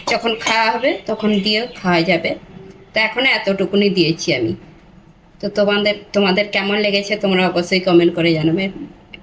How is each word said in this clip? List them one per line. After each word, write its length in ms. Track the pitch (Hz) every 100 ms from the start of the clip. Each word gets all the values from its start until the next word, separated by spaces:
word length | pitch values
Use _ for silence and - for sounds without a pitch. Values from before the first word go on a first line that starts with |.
| -
যখন 260 | 233 226 220
খাওয়া 320 | - 220 220
হবে 260 | 233 269 381 -
তখন 340 | 208 208 208
দিয়েও 280 | 208 214 247 -
খাওয়া 260 | 180 175
যাবে। 340 | 170 165 160 156 - - - - -
তো 60 | 220
এখন 260 | 214 233 269
এতটুকুনি 640 | 220 196 196 185 196 202
দিয়েছি 460 | 180 156 165 - 131
আমি। 200 | 113 - - - - - - - _ -
তো 80 | 196
তোমাদের, 440 | 208 202 214 208 202 -
তোমাদের 340 | 202 202 196 202
কেমন 300 | 202 196 208
লেগেছে 380 | 208 202 196 214
তোমরা 320 | 196 185 180
অবশ্যই 320 | 175 175 185
কমেন্ট 360 | 185 170 170 175
করে 180 | 170
জানাবে। 360 | 160 160 180 196 - - - - -